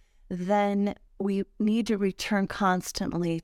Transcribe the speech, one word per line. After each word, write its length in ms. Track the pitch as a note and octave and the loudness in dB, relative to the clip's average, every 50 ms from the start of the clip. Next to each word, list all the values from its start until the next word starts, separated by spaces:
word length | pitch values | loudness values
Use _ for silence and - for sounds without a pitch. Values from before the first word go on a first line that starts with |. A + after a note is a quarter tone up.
| - _ _ _ - - | -20 _ _ _ -12 -8
then 680 | F#3 F3+ F3+ F#3 G#3 G#3 G3+ G3+ G3+ G3+ G3+ G3+ - - _ - _ - | -8 -4 0 2 2 2 2 2 2 2 0 0 -2 -6 _ -16 _ -4
we 220 | G3 G3+ G3 G3 F#3+ - _ - | -2 -2 0 -2 -2 -4 _ -2
need 260 | G#3+ G#3+ G#3+ A#3 G#3+ | 0 2 2 2 0
to 140 | A3+ A3 F#3+ | 0 0 0
return 480 | G3+ F#3+ F#3 - - - A3 G3 G3 | 0 -2 -2 -2 -4 0 0 0 0
constantly 960 | - - - G#3 F#3 F#3 F3+ - - - - G3+ - - E3+ F3 E3+ E3 E3 | 0 -2 0 2 2 2 2 -2 -4 -6 -6 -4 -4 -2 -2 -2 -2 -2 -4